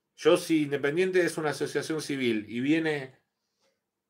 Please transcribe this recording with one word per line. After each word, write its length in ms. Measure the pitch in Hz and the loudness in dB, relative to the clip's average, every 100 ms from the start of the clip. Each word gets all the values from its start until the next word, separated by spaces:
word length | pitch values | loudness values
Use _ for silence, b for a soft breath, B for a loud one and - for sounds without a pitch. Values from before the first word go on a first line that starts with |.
| _ - | _ 0
Yo, 220 | 151 175 | 4 4
si 260 | 175 160 | 4 0
Independiente 600 | 147 139 143 151 190 180 | 0 -2 0 0 2 2
es 140 | 170 - | 0 0
una 140 | 151 | -4
asociación 500 | 139 147 147 139 156 | -2 -4 -4 -4 -4
civil 440 | 143 139 123 110 104 | -4 -2 0 0 -2
y 100 | 117 | -4
viene, 580 | 131 160 160 147 131 - _ _ _ _ _ _ _ _ | 0 2 0 -2 -6 -16 _ _ _ _ _ _ _ _